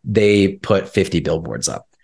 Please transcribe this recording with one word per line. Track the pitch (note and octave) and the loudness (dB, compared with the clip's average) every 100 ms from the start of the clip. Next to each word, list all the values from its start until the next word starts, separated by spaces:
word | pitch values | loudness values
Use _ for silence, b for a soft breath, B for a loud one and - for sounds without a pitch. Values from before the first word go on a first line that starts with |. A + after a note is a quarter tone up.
they | - G#2 G#2 G#2 G2 G2 | -4 2 4 4 2 0
put | - G2 F#2 | -2 0 0
fifty | G#2 F2+ E2+ | -2 0 -2
billboards | - E2 E2 G#1+ - | -2 -4 -6 -8 -8
up. | - - _ | -8 -14 _